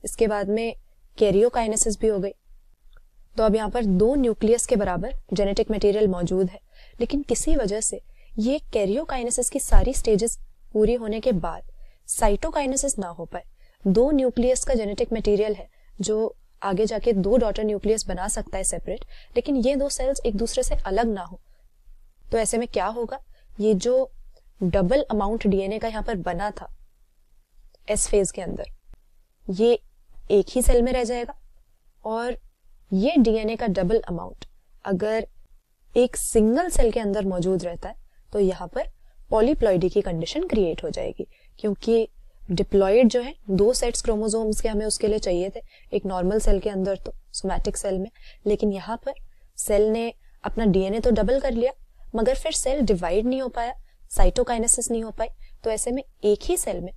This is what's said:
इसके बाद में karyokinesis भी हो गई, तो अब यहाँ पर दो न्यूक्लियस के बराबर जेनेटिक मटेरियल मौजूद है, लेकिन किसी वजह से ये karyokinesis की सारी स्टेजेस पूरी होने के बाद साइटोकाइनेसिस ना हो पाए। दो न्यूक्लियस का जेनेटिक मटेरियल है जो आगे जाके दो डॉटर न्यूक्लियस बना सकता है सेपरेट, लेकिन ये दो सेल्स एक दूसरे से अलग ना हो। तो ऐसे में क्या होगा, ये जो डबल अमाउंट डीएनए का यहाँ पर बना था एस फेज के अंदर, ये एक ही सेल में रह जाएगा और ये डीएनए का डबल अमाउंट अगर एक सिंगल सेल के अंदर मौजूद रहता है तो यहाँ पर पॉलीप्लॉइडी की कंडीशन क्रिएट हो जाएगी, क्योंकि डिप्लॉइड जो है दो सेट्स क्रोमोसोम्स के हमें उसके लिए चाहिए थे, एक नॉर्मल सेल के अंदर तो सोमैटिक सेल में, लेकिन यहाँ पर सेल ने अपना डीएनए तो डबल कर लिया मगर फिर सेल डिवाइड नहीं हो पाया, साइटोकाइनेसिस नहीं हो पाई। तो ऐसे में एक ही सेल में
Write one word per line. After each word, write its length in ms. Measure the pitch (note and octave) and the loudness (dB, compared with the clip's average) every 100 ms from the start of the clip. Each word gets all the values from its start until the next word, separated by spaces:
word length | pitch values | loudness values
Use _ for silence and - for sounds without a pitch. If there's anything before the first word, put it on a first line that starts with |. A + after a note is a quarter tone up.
इसके 240 | - - A3+ | -12 -2 0
बाद 220 | G#3 G3 | 0 -2
में 260 | G#3+ A#3 - _ _ _ - | -2 -4 -8 _ _ _ 0
karyokinesis 760 | G#3 F#3+ A#3 B3 A3+ A3 A3+ G3+ | 2 4 2 2 -2 -2 -2 0
भी 80 | A3 | -2
हो 120 | G#3 | -2
गई, 120 | G3 - _ - _ _ - - - _ - - | -4 -10 _ -20 _ _ -20 -20 -20 _ -12 0
तो 60 | |
अब 120 | A3 G#3+ | 2 4
यहाँ 140 | G#3+ | 0
पर 160 | A#3+ G#3+ | -2 2
दो 280 | F#3 A3 C#4+ | 4 4 4
न्यूक्लियस 500 | A#3+ G#3+ A3 A#3 - | 2 2 2 2 2
के 100 | G3 | 0
बराबर 380 | G3 F3 - - - | 2 -2 -4 -8 -4
जेनेटिक 380 | F#3 G3+ G3 A3 | -2 0 0 0
मटेरियल 360 | G#3+ G#3 G3+ G#3+ | 2 2 4 2
मौजूद 420 | F3 F3 F#3 F#3 | 2 -2 0 -2
है, 100 | - _ - - - | -4 _ -20 -20 -6
लेकिन 220 | A#3 C#4+ | -4 -2
किसी 320 | C#4+ A#3 - D4+ | -2 -2 2 2
वजह 260 | G#3+ G#3 | 2 -2
से 200 | - - - - - - | -4 -6 -14 -20 -12 -4
ये 200 | A3 D4 - | -2 -2 -2
karyokinesis 760 | A3 G3 A3 D#4+ C4 A#3+ B3 B3 | -2 0 -2 -4 -6 -4 -4 -2
की 100 | C#4+ | -4
सारी 340 | - - B3+ | 6 8 8
स्टेजेस 440 | C4+ - G#3 A#3 - - - - | 0 2 2 0 -6 -14 -20 -6
पूरी 200 | G#3+ G#3+ A#3+ | 0 2 2
होने 240 | A3 A3 | -2 -2
के 120 | B3+ | 0
बाद 380 | G3 E3 E3+ - - - - - | 0 -2 -10 -14 -18 -20 -20 -10
साइटोकाइनेसिस 880 | - A3+ G3+ D#4+ D#4+ C#4 C4+ C#4 A#3+ | 2 2 2 0 -2 -2 -2 -2 -4
ना 80 | F#3 | -6
हो 160 | E3+ E3+ | -10 -12
पाए। 180 | F3 - - - _ | -12 -14 -20 -20 _
दो 260 | G3 F#3+ C4 | 2 4 4
न्यूक्लियस 520 | D4 B3+ A#3+ A#3+ B3+ | 4 2 2 2 2
का 100 | - | 0
जेनेटिक 400 | A3+ G#3 G3+ A#3+ | -2 -2 -4 -2
मटेरियल 420 | A3+ G#3+ G#3 G#3+ G3 | -2 2 2 0 -2
है 120 | - _ - - | -8 _ -20 -8
जो 340 | G#3 G#3+ A3 - _ _ | -4 -2 -2 -6 _ _
आगे 240 | G3 F#3 G#3+ | -4 0 0
जाके 280 | A3 A#3+ | 0 0
दो 240 | G3+ F#3 A#3+ | 2 2 2
डॉटर 260 | A3+ G3+ | 2 -2
न्यूक्लियस 440 | G#3+ G#3 G#3 A3 - | -2 -2 0 -2 -2
बना 200 | F3+ G3 | -6 -4
सकता 300 | A3+ - F#3+ | -6 -6 -4
है 60 | |
सेपरेट, 420 | F#3+ F3 - F#3 - - - - | -4 -6 -8 -10 -10 -18 -6 -4
लेकिन 200 | B3 C#4 | -2 0
ये 180 | A#3 C#4+ | 0 0
दो 140 | C#4 | -2
सेल्स 320 | - C4 C4+ B3 | -2 -4 -2 -2
एक 100 | G3+ | -2
दूसरे 280 | A#3 - | -2 -2
से 120 | B3+ - | 0 0
अलग 300 | G3+ F#3+ A#3+ | 0 0 0
ना 160 | G3 | -2
हो। 160 | E3+ F3+ - - - _ - - - _ - | -8 -16 -20 -20 -20 _ -20 -20 -20 _ -4
तो 60 | F#3 | -2
ऐसे 200 | G#3 A#3 | 0 -2
में 100 | A#3+ | -2
क्या 180 | - F#3 | -2 -2
होगा, 320 | A#3 A3+ C4 - - - - | -4 -8 -8 -14 -20 -20 -2
ये 140 | G#3 G3+ | 2 2
जो 340 | A#3 B3+ C4 - - - - _ | 4 2 0 -6 -20 -20 -20 _
डबल 440 | F#3 G3 F3+ C4+ C4+ | 0 2 2 2 2
अमाउंट 360 | G#3+ G3 A3+ G#3+ | 0 -2 0 0
डीएनए 320 | F#3+ G3 A3 | 0 -2 -4
का 80 | A3+ | -6
यहाँ 160 | A3 | -6
पर 120 | G#3 G#3+ | -6 -6
बना 320 | E3+ F3 G#3 | -4 -6 -6
था 180 | G3 - - - _ _ _ _ _ _ - - _ - | -8 -16 -18 -20 _ _ _ _ _ _ -20 -20 _ -6
एस 200 | G#3 - | -4 2
फेज 240 | G#3 F#3+ | 2 0
के 100 | - | -4
अंदर, 240 | F3+ - - - _ - _ _ _ _ - | -10 -10 -12 -16 _ -20 _ _ _ _ -8
ये 340 | F#3 A3+ A#3+ - _ _ - - | 2 4 4 -2 _ _ -20 2
एक 140 | G3+ G3 | 2 2
ही 120 | B3+ | 2
सेल 200 | A#3+ A#3+ | 6 6
में 100 | A#3+ | 4
रह 100 | B3+ | 0
जाएगा 360 | A#3 B3 A#3+ - - - _ _ _ _ G#3+ | -2 -4 -6 -12 -20 -20 _ _ _ _ -8
और 320 | A3+ A#3+ A#3 - _ - - _ | -6 -6 -8 -14 _ -20 -20 _
ये 240 | F#3+ A#3 E4 | 0 2 4
डीएनए 380 | A3+ A3 G#3+ A3+ | 4 4 0 -4
का 120 | A#3+ | -2
डबल 320 | F3+ F3+ A3+ | 0 2 0
अमाउंट 440 | - E3+ F3+ - - - _ - - | 0 -10 -10 -16 -20 -20 _ -16 -6
अगर 420 | F#3 G#3+ A3 - - - - _ _ _ | -4 -2 -4 -6 -14 -20 -20 _ _ _
एक 240 | A3+ B3 - | 2 2 0
सिंगल 520 | - A3+ G#3+ B3 F4 | 0 2 4 2 2
सेल 220 | - A#3 | 4 4
के 80 | G#3+ | 2
अंदर 260 | G#3 G3+ G3 | -2 -2 -2
मौजूद 380 | F3+ F3 F#3+ | -2 0 -2
रहता 260 | F3 E3+ F#3 | -4 -10 -14
है 60 | G3 - _ - | -16 -20 _ -8
तो 60 | G#3 | 0
यहाँ 280 | F#3+ F3+ F3 | 0 0 -6
पर 200 | - D4+ - - - - | -6 -6 -10 -20 -20 -2
पॉलीप्लॉइडी 600 | A3 A#3 D4+ G#3+ F#3 F3+ | 2 4 4 2 2 2
की 120 | G#3 | 0
कंडीशन 460 | G3 E3+ D#3+ D4 F4+ | -2 -4 -6 -6 -2
क्रिएट 360 | G#3+ F3+ D#3 | 0 0 -2
हो 60 | E3 | -6
जाएगी, 380 | - - - - _ - - | -6 -8 -8 -12 _ -20 -8
क्योंकि 480 | G#3+ G3 - A3+ A3 - - - - | -6 -4 2 2 0 -8 -20 -20 -6
डिप्लॉइड 560 | F3 G3 G3 F#3+ A3 B3 | -4 2 2 6 6 6
जो 120 | B3 | 4
है 120 | B3 D#4 - | -4 -12 -4
दो 200 | F#3+ G3+ | 2 4
सेट्स 280 | B3+ A#3+ A#3 | 2 -2 -2
क्रोमोसोम्स 600 | - G#3+ A3 A3 A3 G#3+ | -2 0 0 0 0 0
के 80 | A3+ | 0
हमें 160 | G#3 G#3+ | 0 -2
उसके 220 | - G#3+ | -2 0
लिए 120 | G#3+ | 0
चाहिए 300 | G3+ F3 F#3+ | 0 -2 -2
थे, 120 | - - - - | -6 -18 -20 -6
एक 120 | G3+ F#3+ | -4 -2
नॉर्मल 340 | F#3 F3+ G#3+ | -2 0 2
सेल 200 | - G3 | 4 4
के 100 | G#3 | 2
अंदर 260 | G3 F#3+ F#3+ | -2 -2 -4
तो 180 | - - - | -6 -14 -16
सोमैटिक 440 | - F#3+ F3 - - | -8 -4 -2 -2 -4
सेल 200 | G3+ F#3+ | -4 -4
में, 100 | G3 _ - - - | -6 _ -20 -8 -2
लेकिन 260 | G#3 G#3+ | 0 0
यहाँ 240 | G3 F3+ A#3 - | -2 -8 -8 -8
पर 80 | C#4 - - - - | -12 -16 -20 -20 -12
सेल 320 | - G3+ G#3+ | 0 2 2
ने 240 | A3 A#3 - - - | 0 -4 -8 -20 -12
अपना 220 | G#3 - A3+ | -8 0 2
डीएनए 320 | F#3 F#3+ G#3+ | 2 2 0
तो 120 | B3 | 2
डबल 280 | G#3+ G#3 C4+ | 2 2 0
कर 120 | - | 0
लिया 200 | A#3 B3 - - - - A3+ | 0 -2 -4 -20 -20 -8 -2
मगर 200 | A3 - | 0 0
फिर 160 | D#4+ | -2
सेल 300 | D#4 C4 C#4 | -4 -2 0
डिवाइड 440 | A3+ F#3+ F3 F#3 A#3 | 2 2 2 0 0
नहीं 160 | C4 | -2
हो 60 | B3+ | -4
पाया, 240 | A#3+ A#3 B3+ - _ - | -6 -8 -8 -18 _ -8
साइटोकाइनेसिस 800 | - C4+ C4+ B3 A#3 A#3 - A#3+ | 4 4 6 0 0 0 0 0
नहीं 120 | A#3 | -4
हो 80 | A3 | -6
पाई। 160 | - A3+ - - - | -6 -8 -8 -18 -10
तो 60 | A3+ | -6
ऐसे 220 | A3 - | -4 -4
में 120 | B3+ - _ | -6 -8 _
एक 200 | G#3 G#3 | 0 0
ही 140 | - F4+ | 0 -2
सेल 220 | - F#3 | -2 -6
में 100 | F3 | -10